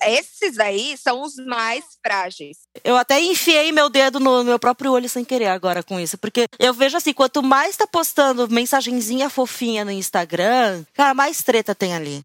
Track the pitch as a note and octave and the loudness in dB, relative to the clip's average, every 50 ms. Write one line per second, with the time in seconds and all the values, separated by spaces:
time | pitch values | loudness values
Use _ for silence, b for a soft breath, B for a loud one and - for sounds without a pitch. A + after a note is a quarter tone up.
0 | - G#3+ A3+ C#4 E4 - - - G#4 F#4+ B3+ G#3+ G#3+ G#3 G3 G3+ A3+ C#4+ D4 B3+ | -2 0 0 0 -2 -4 -6 -6 -4 -4 -4 -4 -6 -4 -4 -4 -6 -6 -8 -6
1 | - C4+ B3 B3+ C#4+ D4+ C#4+ C4 C4 B3+ B3 A#3 A3+ A3+ A#3 C4+ - - - _ | -4 -4 -4 -4 -6 -10 -12 -14 -12 -8 -6 -4 -4 -4 -4 -6 -8 -14 -16 _
2 | - A#3 G#3 G3 F#3 F#3 F#3+ - D3+ C#3+ D#3+ - _ _ - - - - B3 B3 | -6 -4 -4 -4 -4 -6 -10 -14 -18 -20 -20 -20 _ _ -20 -8 -2 0 2 2
3 | A#3+ - C#4 C#4+ E4+ F4 F#4 - - E4 E4 D4+ D4+ D#4+ D#4+ D#4 D4 D4 A#3 C#4 | 2 2 2 2 2 2 0 0 2 4 4 4 2 2 2 2 2 4 4 4
4 | C4+ C4+ B3 C#4 C4+ C4 B3+ B3 B3 A#3+ A#3+ A#3+ - B3 B3 - C4+ C4+ C4 B3 | 2 2 2 2 2 2 2 2 2 2 0 2 2 0 0 0 0 0 0 0
5 | B3 A#3+ - B3 A#3+ - C4 B3 A3+ G3 F#3 F#3 F3 F#3 F3 F3 E3 - G3 F3+ | 0 -2 -6 -6 -4 -2 -2 0 0 0 0 0 -2 -2 -2 -2 -4 -6 -6 -6
6 | F3 D#3 - F#3+ - G#3+ - A#3+ A#3+ G#3+ - - G#3+ B3+ B3+ A#3 C4+ C4+ C4+ F4 | -6 -6 -8 -8 -8 -4 -2 0 -2 -2 0 2 2 2 4 2 0 0 0 0
7 | - D#4 C#4 - C#4 B3+ - D4 B3+ C4 C4 C4 D4+ F4+ G4 - G#4+ G4+ - E4+ | -2 -2 0 2 2 2 2 0 2 4 4 4 2 2 0 -2 -2 0 0 0
8 | E4 - - - C#4+ C4+ B3+ B3 B3 A3+ A#3 A#3 B3 B3 - C4+ B3 A#3 B3 B3 | -2 0 2 2 2 4 2 0 0 0 0 0 0 2 0 0 0 0 -2 -4
9 | A3+ G#3+ A#3+ C4 C4+ C#4+ - - B3+ A#3 - - B3+ A#3 A3+ G#3+ G#3 G3+ G3+ G3 | -4 -2 -2 -2 -2 -2 -2 -2 -4 -4 -4 -6 -4 -4 -2 -4 -4 -4 -6 -6
10 | F#3 - - G3 F3 E3 - E3+ F3 G#3 A#3+ B3+ A#3+ G#3+ F#3+ E3+ D#3 - _ - | -6 -4 -2 -2 -2 -2 -2 -2 0 2 2 2 2 2 0 -4 -8 -6 _ 2
11 | C#4+ C#4 C4 C4 C4+ D4 E4 - - - A#3 A3+ G#3+ - G3 - G3+ F#3 F3+ E3 | 2 4 4 2 0 0 -2 -2 0 0 2 2 0 -2 -4 -2 -2 -2 -2 -4
12 | D#3 D3 C#3+ C#3+ D3 | -6 -6 -8 -10 -12